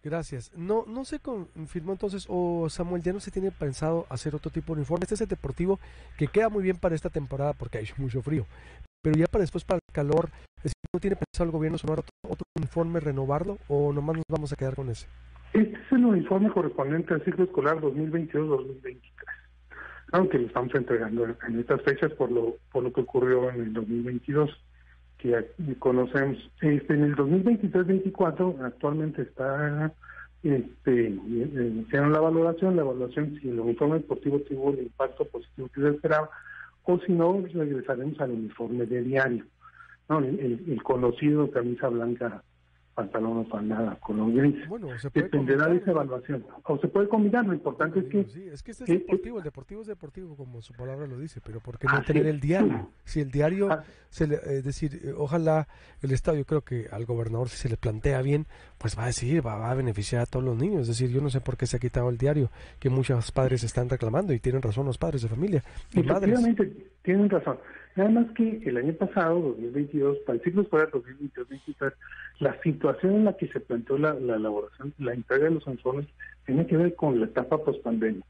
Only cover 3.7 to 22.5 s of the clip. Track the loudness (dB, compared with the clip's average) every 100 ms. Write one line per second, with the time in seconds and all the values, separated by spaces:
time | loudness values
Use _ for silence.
3.7 | -2 0 0 -2 -6 -6 -6 -6 -6 -4
4.7 | -4 -2 -2 -2 -2 -4 -4 -6 -2 0
5.7 | 0 -4 -20 -20 -4 0 4 2 2 0
6.7 | 0 0 0 -2 -4 -4 -2 -2 -2 -6
7.7 | -6 -6 -6 -4 -4 -2 -2 -2 -12 -20
8.7 | -20 -20 _ 2 4 4 2 0 -2 -2
9.7 | -2 _ -4 2 2 0 -6 -20 -8 -6
10.7 | -6 -6 -2 -2 -2 -4 -2 0 0 0
11.7 | -2 -2 -4 -6 _ -10 -8 -6 -4 -2
12.7 | -2 0 0 -2 -2 0 -2 -2 -8 -2
13.7 | 2 2 0 -2 -4 -2 -4 -2 -4 -4
14.7 | -4 -6 -8 -10 -20 -20 -20 0 4 4
15.7 | 0 2 6 6 6 4 4 4 4 0
16.7 | 0 0 0 0 0 0 2 2 2 2
17.7 | 2 0 0 -2 -2 -2 -2 0 0 -2
18.7 | -10 -14 -14 -20 -18 -16 -16 -18 -20 -20
19.7 | -18 -18 -18 0 2 4 2 0 -2 0
20.7 | 0 2 0 2 0 -2 -2 -4 -4 0
21.7 | 0 2 0 0 0 0 2 0